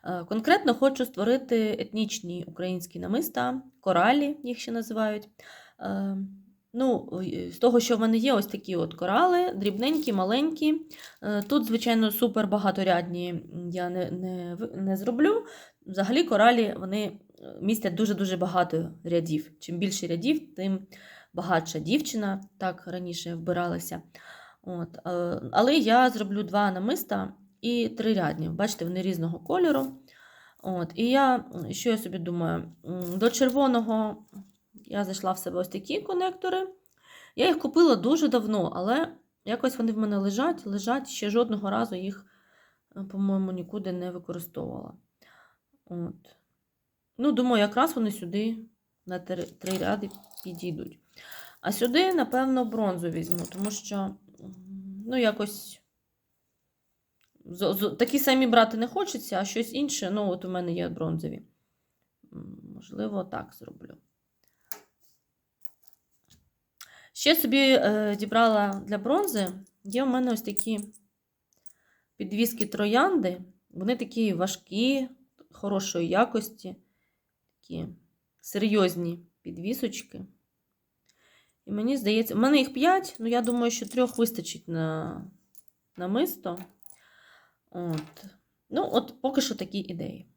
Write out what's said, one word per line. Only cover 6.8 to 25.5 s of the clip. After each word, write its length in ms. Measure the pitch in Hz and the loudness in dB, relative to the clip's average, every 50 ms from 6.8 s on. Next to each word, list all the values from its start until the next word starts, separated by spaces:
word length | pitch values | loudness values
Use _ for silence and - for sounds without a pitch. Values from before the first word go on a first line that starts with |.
| 262 262 240 - - - - 185 185 | 2 2 2 2 -2 -6 -6 -6 -4
е, 280 | 180 - 175 180 175 | -4 -4 -6 -6 -8
з 60 | 175 - | -4 4
того, 220 | - 254 240 240 | 4 6 8 6
що 180 | 233 233 240 220 | 6 6 2 4
в 20 | |
мене 180 | 220 226 220 226 | 4 4 4 4
є, 160 | 220 277 262 | 4 4 4
ось 120 | 208 202 | 4 2
такі 300 | - - 196 - - 185 | 0 -6 -10 -6 -4 0
от 180 | 170 170 165 - | 0 0 -2 -2
корали, 580 | - - 180 196 240 349 370 359 349 359 359 | -4 -2 2 4 4 6 6 6 4 4 2
дрібненькі, 600 | - 196 202 208 190 202 233 277 311 302 302 254 214 | 0 0 0 0 0 2 0 2 2 0 0 0 0
маленькі. 680 | 196 185 190 220 262 294 320 320 - 311 302 311 320 311 - - - - - - _ | 2 2 2 2 2 2 2 0 2 2 2 2 2 -2 -10 -18 -20 -20 -20 -18 _
Е, 220 | - 208 208 208 202 202 | -4 -2 -2 -2 0 2
тут, 180 | 277 285 233 | 2 0 2
звичайно, 460 | 220 220 226 226 233 226 226 220 214 | 2 0 0 2 2 4 4 4 2
супер 360 | 214 - 240 233 - 226 214 196 | 2 2 0 2 2 2 0 2
багаторядні, 800 | 196 208 196 196 190 190 190 190 180 175 175 175 175 175 175 175 | 0 2 2 2 2 2 2 4 4 2 2 -2 -4 -6 -4 -4
м, 400 | 175 170 - - - 175 175 175 | -6 -8 -8 -10 -12 -10 -8 -6
я 200 | 175 180 180 175 | -6 -4 -4 -4
не, 220 | 180 185 180 - | -2 -2 -2 -2
не 440 | - 180 185 185 185 180 175 175 175 | -4 -6 -4 -6 -6 -6 -6 -8 -6
в-, 220 | 175 226 - - 190 | -8 -8 -8 -6 -4
не 200 | 196 190 190 190 | 0 0 0 0
зроблю. 480 | 196 240 233 240 302 381 427 466 440 - - - - - _ _ _ | 0 -2 2 4 4 4 4 2 -2 -6 -18 -20 -20 -20 _ _ _
Взагалі 380 | - 190 190 196 190 240 294 349 | -10 -2 -2 0 2 4 2 4
коралі, 520 | 330 233 196 208 233 247 233 226 202 - - | 4 6 8 8 8 8 6 4 0 0 -4
вони, 400 | 185 185 196 214 214 190 - - _ _ _ _ | -6 -4 -4 -2 -2 -4 -6 -10 _ _ _ _
е, 160 | - 67 - - | -18 -16 -12 -4
містять 340 | - 196 226 214 - 196 170 | 0 0 0 2 0 -2 0
дуже-дуже 420 | 170 220 202 208 196 196 185 185 175 | 0 0 0 2 0 0 -2 0 -2
багато 540 | 180 180 170 185 175 175 - 160 165 165 - - - | -2 0 2 2 2 2 0 -2 -2 -4 -8 -10 -6
рядів. 480 | 170 170 170 165 165 156 151 156 - - _ | 0 0 0 2 2 -2 -4 -4 -6 -16 _
Чим 180 | - - 170 175 | -10 -8 -4 -2
більше 300 | 190 190 190 - - 165 | -2 -2 -2 -4 -4 -4
рядів, 480 | 170 170 170 262 311 311 - - - | -4 -2 0 0 0 0 -2 -8 -10
тим 320 | - 185 196 190 185 - - - - - - - - - _ _ | -6 -2 -2 -2 -2 -4 -10 -20 -20 -20 -20 -20 -20 -20 _ _
багатша 460 | 175 165 170 185 165 165 - - 160 | -8 0 2 2 2 2 0 -6 -6
дівчина, 640 | 147 160 226 302 302 - - 226 208 196 190 190 190 - _ _ | -2 0 0 0 0 0 -4 -2 -2 -2 -4 -4 -6 -12 _ _
так 260 | 196 185 175 180 - 180 | -4 -4 -4 -6 -10 -10
раніше 480 | 175 180 180 175 170 170 - 170 170 | -10 -8 -8 -8 -8 -8 -8 -8 -8
вбиралася. 640 | 165 165 175 175 175 175 175 175 170 170 - 165 170 - - _ - - - - - - - - _ | -6 -2 -2 0 0 0 -2 -2 -4 -6 -8 -10 -10 -12 -14 _ -20 -20 -20 -20 -20 -20 -20 -20 _
От, 360 | _ 185 180 175 170 165 170 - - 175 | _ -10 -6 -6 -8 -8 -10 -12 -8 -4
е, 340 | 180 175 175 175 175 - - - | -2 -2 -2 -2 -2 -4 -6 0